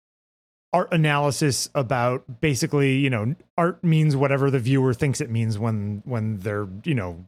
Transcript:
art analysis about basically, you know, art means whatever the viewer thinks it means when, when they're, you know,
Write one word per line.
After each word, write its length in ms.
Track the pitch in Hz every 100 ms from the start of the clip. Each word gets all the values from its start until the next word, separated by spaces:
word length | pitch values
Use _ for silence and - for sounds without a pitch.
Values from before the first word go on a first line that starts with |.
| _ _ _ _ _ _ _
art 200 | 175 180
analysis 760 | 170 151 143 147 - 156 117 -
about 680 | 147 123 127 123 127 - 123
basically, 560 | 160 123 160 143 139 131
you 140 | 139
know, 240 | 120 110 156 _ -
art 240 | 170 180
means 320 | 175 156 156 135
whatever 340 | 139 135 139
the 80 | 131
viewer 360 | 113 135 131
thinks 260 | 120 147 127
it 100 | -
means 280 | 113 113 104
when, 440 | 113 107 101 104
when 340 | 139 120 110 107
they're, 300 | 101 104 101 95
you 100 | 170
know, 320 | 131 90 85